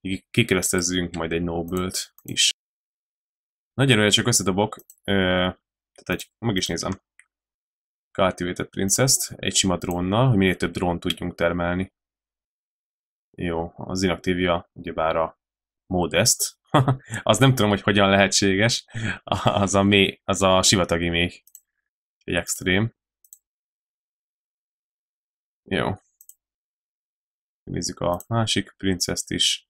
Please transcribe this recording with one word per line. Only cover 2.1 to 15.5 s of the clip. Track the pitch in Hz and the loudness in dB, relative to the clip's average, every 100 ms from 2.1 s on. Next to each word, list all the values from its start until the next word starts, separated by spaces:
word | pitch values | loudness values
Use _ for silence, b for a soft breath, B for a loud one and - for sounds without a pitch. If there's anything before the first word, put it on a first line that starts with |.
| _ | _
is. | - - - - _ _ _ _ _ _ _ _ _ _ _ | -12 -2 -2 -2 _ _ _ _ _ _ _ _ _ _ _
Nagyon | - 135 113 104 | -2 4 6 6
csak | 98 110 | 4 2
összedobok, | 117 101 92 107 - - - | 0 2 2 0 -2 -20 -18
ö, | - 101 92 92 90 90 _ _ _ | -2 0 2 2 0 -4 _ _ _
tehát | _ - | _ -8
egy, | 90 - _ | -8 -8 _
meg | 113 95 | -2 -2
is | 87 | -2
nézem. | 85 82 95 _ _ - _ _ _ _ _ _ _ _ | -6 -6 -8 _ _ -20 _ _ _ _ _ _ _ _
Cultivated | - 95 - 90 92 - | -2 -2 0 -6 -6 -8
Princess-t, | - 98 - 131 - - - | -4 -2 0 2 0 -2 -6
egy | - | -4
sima | - 95 87 | 0 0 0
drónnal, | 87 87 90 104 131 | -2 -4 0 2 4
hogy | 107 | 4
minél | 95 87 | 4 2
több | 90 | -4
drónt | 85 90 87 | -2 -2 -2
tudjunk | 90 - 90 | -4 -4 -6
termelni. | - 85 87 87 90 98 _ _ _ _ _ _ _ _ _ _ _ _ _ _ | -2 -2 0 -2 -2 -6 _ _ _ _ _ _ _ _ _ _ _ _ _ _
Jó, | - 90 82 85 - | -8 -6 -4 -6 -10
az | - 95 | -10 -2
Inaktívia | 92 85 - 90 90 85 - | -2 -2 -2 0 0 0 -4
ugyebár | - 85 82 80 82 | -16 -10 -4 -2 0
a | 80 - _ | -2 -6 _